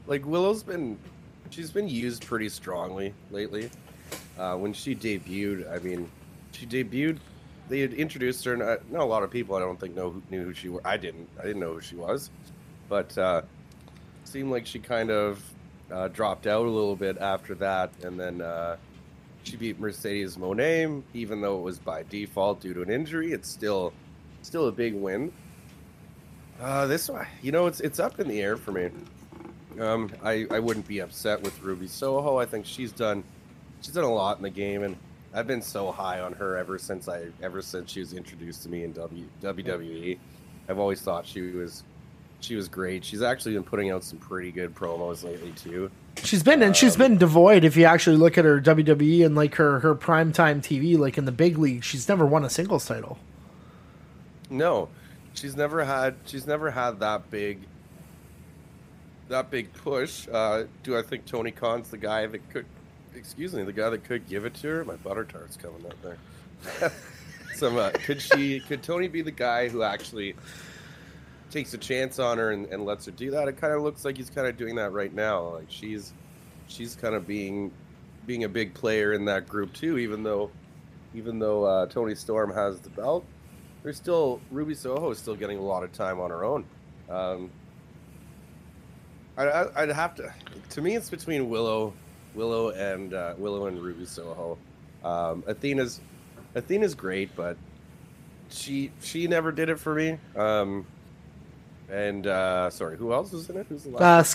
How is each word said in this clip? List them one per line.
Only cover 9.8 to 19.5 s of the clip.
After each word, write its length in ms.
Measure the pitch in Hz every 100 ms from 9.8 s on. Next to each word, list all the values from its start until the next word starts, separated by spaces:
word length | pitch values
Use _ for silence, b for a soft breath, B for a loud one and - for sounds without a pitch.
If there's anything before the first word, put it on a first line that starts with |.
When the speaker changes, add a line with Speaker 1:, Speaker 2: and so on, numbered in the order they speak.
| 92
Speaker 1:
know 160 | 87 90
who, 120 | 90 -
knew 140 | 92
who 100 | 90
she 140 | 87 90
were. 120 | 87
I 120 | 87 104
didn't. 320 | 92 80 82 76
I 40 |
didn't 180 | 90 104
know 140 | 85
who 60 | 82
she 160 | 78 87
was. 340 | 85 131 - - - - - - -
But, 280 | 101 - -
uh, 240 | 92 85 - - - - - - - -
seemed 260 | - 135 135
like 140 | 123
she 140 | 113 120
kind 320 | - 117 113
of, 320 | 107 104 101 - - - - -
uh, 180 | 92 92
dropped 380 | 90 107 92 110
out 200 | 107 117
a 40 |
little 260 | 110 101 95
bit 220 | 98 92
after 360 | 98 95 - 90
that, 360 | 98 95 92 -
and 160 | 90 90
then, 220 | 90 87
uh, 360 | 85 85 85 85 - - - - - -
she 140 | -